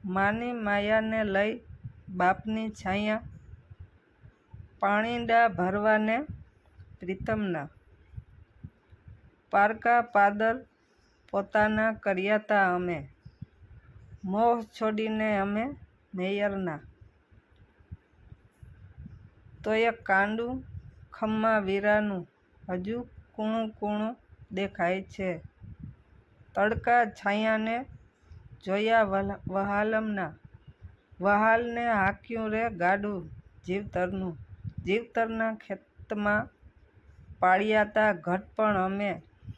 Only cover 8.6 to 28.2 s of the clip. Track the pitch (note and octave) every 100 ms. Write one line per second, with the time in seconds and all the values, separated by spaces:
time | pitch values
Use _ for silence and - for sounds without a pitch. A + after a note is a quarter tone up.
8.6 | - _ _ - - - - _ _ G3+
9.6 | G#3 A3 A#3+ A#3+ A#3 G3+ G3+ G#3 A3 B3
10.6 | - _ _ _ _ _ _ G3 G3 G#3+
11.6 | G#3+ G#3+ A3 A3 G#3 F#3 F#3+ G#3+ G#3+ G#3
12.6 | F#3+ F3+ F3+ D#3+ C#3+ - - _ - _
13.6 | - - - - - - F#3+ G3+ A#3 A#3
14.6 | G#3+ - A3 G#3+ A3 A3 A3 G#3 G3 G#3
15.6 | B3 D4 - _ _ F#3 F3+ G3+ G3+ G3
16.6 | F3+ D3+ - _ - _ _ - _ _
17.6 | - _ _ - _ _ - - _ _
18.6 | - - - - - - - _ - -
19.6 | G#3+ A3 A#3 A3+ - F#3+ G3+ A3 A#3+ C4
20.6 | - - - - - - A3 A3 A3 A3
21.6 | F#3+ G3 G#3 G#3+ G#3+ F#3+ D#3+ _ _ _
22.6 | - F#3 F#3+ A#3 B3 - - - G#3+ A3+
23.6 | A3 A3 G#3 G#3 G#3+ B3 _ - - F#3
24.6 | G3 - F3 F#3+ F#3+ - F#3+ D#3+ - _
25.6 | - - - - _ - _ _ - -
26.6 | G#3 A#3 - A#3+ A3+ - G3+ G#3 A3 A3
27.6 | A3 A#3 C#4 - - _